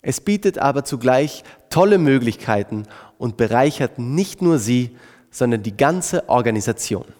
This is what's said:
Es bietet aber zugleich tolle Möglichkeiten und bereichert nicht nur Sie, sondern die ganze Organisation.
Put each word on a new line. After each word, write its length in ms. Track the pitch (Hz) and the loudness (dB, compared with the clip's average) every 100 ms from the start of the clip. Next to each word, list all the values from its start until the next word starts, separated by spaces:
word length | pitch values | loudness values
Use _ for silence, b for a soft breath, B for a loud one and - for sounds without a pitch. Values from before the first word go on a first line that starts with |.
Es 180 | - 131 | -6 -4
bietet 380 | - 208 208 - | -2 0 0 0
aber 260 | 139 143 | 0 0
zugleich 580 | 139 127 123 127 151 - B B _ | -4 -2 2 2 0 -6 B B _
tolle 280 | 160 196 196 | 2 4 4
Möglichkeiten 840 | 151 135 117 - - 104 101 107 104 B B B | 4 2 2 -4 -2 -2 -2 -8 -12 B B B
und 180 | 120 107 | -8 -2
bereichert 640 | 110 117 143 - 131 - | 0 4 2 2 -6 -4
nicht 440 | 120 151 190 - | -4 -2 -4 -2
nur 160 | 175 156 | 0 2
Sie, 380 | 107 123 123 B B B B | 2 0 0 B B B B
sondern 320 | - 123 117 | -4 0 0
die 140 | 107 101 | -4 0
ganze 520 | 139 180 - 180 - | 0 0 -4 -6 0
Organisation. 800 | 120 117 110 101 113 - 98 - | 0 2 -2 -4 -6 -4 -6 -8